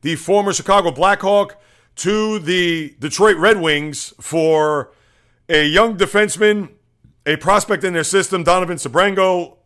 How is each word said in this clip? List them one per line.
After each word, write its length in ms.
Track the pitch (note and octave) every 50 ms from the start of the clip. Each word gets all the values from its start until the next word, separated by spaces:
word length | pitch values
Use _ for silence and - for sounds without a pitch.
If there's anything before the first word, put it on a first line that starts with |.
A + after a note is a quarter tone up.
the 160 | _ D#3 E3
former 360 | - - - F#3+ G3+ G#3 G3+ F3
Chicago 380 | - - - G3 G3+ F#3+ F3
Blackhawk, 720 | C#3+ B2+ E3 G3 G3+ G3 - F#3+ G3+ G3+ G3+ - - _ _ _ _ _ _ _ _
to 440 | - - F3 G#3 G#3+ G#3+ A3 G#3+ G#3+
the 560 | E3 D3+ F3+ F#3 F3+ F3 E3+ E3 D#3 C#3+ - _
Detroit 380 | A#2 D3+ - - G3 G#3+ G3+
Red 240 | D#3+ D#3+ G#3 A3 G3+
Wings 520 | E3+ D#3+ D3+ D3 D3 D3+ C#3+ B2+ - - _ _
for 720 | - - D3 E3 D#3+ D#3+ D#3+ D#3 D3+ D3+ D3+ D3 B2+ - _ _ _ _ _ _ _ _ _ _ _ _
a 160 | E3+ D3+ D3+
young 300 | D3 D3+ F3+ A3 A#3 A3
defenseman, 720 | F3 G3 - - G3+ G#3+ G3+ - E3+ G#3+ G#3+ G#3 G#3 G3 D3+ - _ _ _ _ _ _ _ _ _ _
a 100 | - D#3
prospect 460 | D3+ - E3 G3 G#3 - - G#3+ F3 D#3+
in 100 | F#3 F3+
their 120 | E3 D#3
system, 400 | - - G3 F3+ - F#3+ F#3 E3
Donovan 320 | D#3+ F3 F#3 F#3 E3+ F3
Sebrango 800 | D3+ - C#3+ A#2 D#3+ F#3+ G3+ G3 G3 F#3+ F#3 F#3 F3+ F3 D3 - _ _